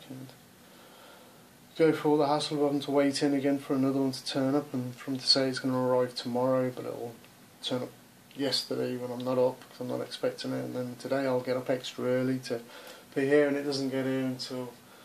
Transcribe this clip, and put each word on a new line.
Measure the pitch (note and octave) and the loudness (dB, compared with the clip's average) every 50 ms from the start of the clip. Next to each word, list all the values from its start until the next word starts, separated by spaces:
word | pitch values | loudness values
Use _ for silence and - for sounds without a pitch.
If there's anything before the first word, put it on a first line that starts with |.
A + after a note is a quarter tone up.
| - - | -12 -14
and | C3 C3 C3 B2+ - - - - - - - - - - - - - - - - - - - - - - - - - - - - - - | -14 -14 -14 -16 -18 -20 -20 -20 -20 -20 -20 -20 -20 -20 -20 -20 -20 -20 -20 -20 -20 -20 -20 -20 -20 -20 -20 -20 -20 -20 -20 -6 0 4
go | D#3+ D#3+ D3+ | 6 6 6
through | D#3 - D#3 | 4 4 4
all | D3 D3+ | 4 4
the | D3 C#3 | 4 4
hassle | D3 D3+ C#3+ - D#3 D3 | 2 0 0 0 0 2
of | D3 | 2
having | C#3+ C#3+ C#3+ | 2 2 0
to | C3+ - | 0 2
wait | C#3 C#3+ C#3+ C#3 C3+ - D3+ | 2 4 4 4 2 2 2
in | C#3+ C#3 | 2 2
again | C#3 C3 C#3+ C#3 C#3 | 2 2 2 0 0
for | C3+ - D3 | 0 -2 0
another | C3+ C3 C3+ C3+ C#3 | 2 2 2 2 2
one | C3+ C3 | 2 0
to | C3 C3 - | -2 -4 -6
turn | - - D3 C3+ C3 C#3 | -4 -2 0 2 2 2
up | D3 C#3+ - - | 0 0 -2 -4
and | B2+ B2 B2+ A#2+ | -4 -4 -6 -8
for | - - - | -10 -6 -6
them | C3+ C3 | -6 -2
to | - | 0
say | - - C#3 C3+ C3 | 2 2 2 2 2
it's | B2+ B2+ | 0 -2
gonna | - C3+ B2+ B2+ | -2 0 0 2
arrive | B2+ B2+ B2+ B2+ B2+ B2 - | 2 4 4 4 2 2 -2
tomorrow, | - - B2 A#2 B2 B2+ C3 C3 C3 B2+ B2+ B2 | -6 -6 -2 0 2 2 4 4 2 2 0 -2
but | - - | -4 -6
it'll | - A#2+ - A#2 A#2+ A#2 - - - - - - - - - - | -8 -8 -8 -8 -10 -12 -14 -20 -20 -20 -20 -20 -20 -16 -10 -6
turn | - C3+ B2 B2 | -4 -4 -4 -4
up | - - - - - - - - - - | -6 -10 -14 -20 -20 -20 -20 -20 -14 -8
yesterday | C3+ C#3 C3 B2 - - - C3 B2+ B2+ B2+ B2+ B2 | -4 -2 -2 -2 -2 -4 -4 -4 -2 -2 -2 -4 -4
when | B2 B2 | -6 -6
I'm | B2 B2 B2+ | -6 -6 -2
not | B2+ C3 B2+ | 0 2 4
up | B2 B2+ B2+ - - - | 4 4 2 -2 -10 -16
'cause | - - | -12 -10
I'm | B2+ B2 | -6 -6
not | B2+ B2 | -4 -4
expecting | A#2+ - - - - - - - - C3 | -6 -6 -6 -4 -4 -4 -4 -4 -6 -6
it, | C3 C3 B2+ | -4 -4 -4
and | B2+ B2 | -4 -6
then | B2+ B2+ B2 B2 - | -6 -6 -6 -8 -8
today | - B2+ C3+ C#3 C#3 | -6 -4 -2 0 0
I'll | C3+ B2+ B2+ | 2 0 0
get | B2 B2+ B2+ | 0 0 -2
up | B2+ B2+ - | -2 -2 -2
extra | C3+ B2+ - - - - A#2+ | -2 -2 -4 -6 -8 -4 -2
early | B2 B2+ B2+ B2+ C3 C3 C3 | 0 2 2 2 0 0 -2
to | B2+ - B2 A#2 A#2+ - - - - - - - - - - | -2 -4 -6 -6 -6 -10 -18 -18 -18 -18 -18 -20 -16 -8 -2
be | D3 C3+ C3+ | 0 2 6
here | C#3+ D3+ D3 C#3+ | 6 6 6 6
and | C#3 | 2
it | C#3+ C#3+ | 0 -2
doesn't | D3 C#3 C3+ C3+ C3+ | -2 -2 -2 -2 -2
get | B2+ C3+ C3 | 0 0 0
here | C3 C3 C3 C3 | 0 0 0 0
until, | C3 B2+ B2+ - - C3+ B2+ B2 B2 - - - - - - - | -2 -2 -4 -6 -8 -6 -6 -8 -8 -10 -16 -20 -20 -20 -20 -20